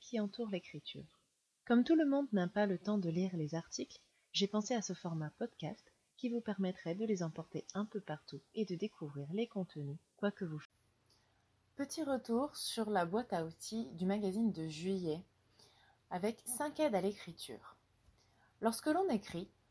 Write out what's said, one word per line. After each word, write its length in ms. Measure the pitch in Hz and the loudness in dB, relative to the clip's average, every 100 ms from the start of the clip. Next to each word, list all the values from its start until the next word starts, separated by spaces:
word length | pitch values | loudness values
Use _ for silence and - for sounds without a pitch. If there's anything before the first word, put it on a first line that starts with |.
qui 180 | - 226 | -6 -2
entourent 300 | 202 220 226 | -2 -2 -4
l'écriture. 720 | 180 - 147 - 143 151 _ _ _ _ _ - | -4 -4 -10 -10 -12 -14 _ _ _ _ _ 4
Comme 200 | 240 247 | 6 8
tout 100 | 330 | 6
le 100 | 294 | 6
monde 220 | 277 277 | 4 4
n'a 160 | 196 175 | 2 4
pas 160 | 208 208 | 4 4
le 120 | 175 | 2
temps 200 | 208 214 | 2 2
de 120 | 170 | 2
lire 280 | 165 190 175 | 2 2 0
les 180 | 147 165 | -2 -2
articles, 460 | - - - - _ _ _ | -4 -8 -8 -12 _ _ _
j'ai 140 | 165 202 | 0 2
pensé 260 | 214 208 | 2 2
à 80 | 233 | 0
ce 100 | - | 0
format 380 | 175 175 160 151 - | -4 -4 -2 -4 -4
podcast 560 | 240 - 151 - - _ _ - | -6 -4 -8 -8 -14 _ _ -6
qui 100 | 247 | -2
vous 140 | 233 | -2
permettrait 540 | 220 196 185 180 165 180 | 0 0 0 0 -4 -2
de 100 | 220 | 0
les 180 | 190 | 2
emporter 420 | 165 160 - 160 - 196 | 0 -4 -8 -8 -6 -6
un 100 | 214 | -4
peu 160 | 208 | -4
partout 400 | - 151 - 139 - 220 | -6 -8 -8 -14 -6 -2
et 100 | 196 | -2
de 100 | 175 | 0
découvrir 540 | 208 - 151 143 143 | -4 -4 -8 -6 -4
les 160 | 196 233 | -2 -2
contenus, 520 | 202 180 151 143 151 - _ | -2 -4 -4 -6 -8 -12 _
quoi 140 | 202 | -4
que 120 | - | -2
vous 160 | 175 151 | -4 -6
fassiez. 140 | - _ _ _ _ _ _ _ _ _ _ - | -10 _ _ _ _ _ _ _ _ _ _ -6
Petit 260 | 277 - | -6 -2
retour 540 | 285 262 - 233 294 - | 0 0 2 0 0 -2
sur 340 | - - 214 | -4 -2 2
la 160 | 202 170 | 2 2
boîte 280 | 214 247 | 0 0
à 120 | 175 165 | -2 -2
outils 400 | - - 220 233 | -6 -6 -6 -6
du 160 | 165 185 | -2 2
magazine 440 | 208 196 196 226 | 2 2 2 2
de 160 | 160 160 | 2 -4
juillet, 560 | 156 185 190 170 156 - _ _ _ - - - _ - | -4 -2 0 0 -2 -6 _ _ _ -20 -20 -20 _ -8
avec 320 | 180 208 226 | -2 -2 -2
cinq 360 | - - 294 294 | -4 -2 -2 2
aides 160 | 302 196 | 2 4
à 60 | |
l'écriture. 720 | 196 202 - 160 - 110 - - _ _ _ _ _ _ _ _ | 2 -2 -8 -12 -10 -12 -14 -20 _ _ _ _ _ _ _ _
Lorsque 260 | 220 226 302 | -2 0 0
l'on 200 | 320 381 | 2 2
écrit, 380 | 214 - 170 196 _ _ | 0 -2 -8 -8 _ _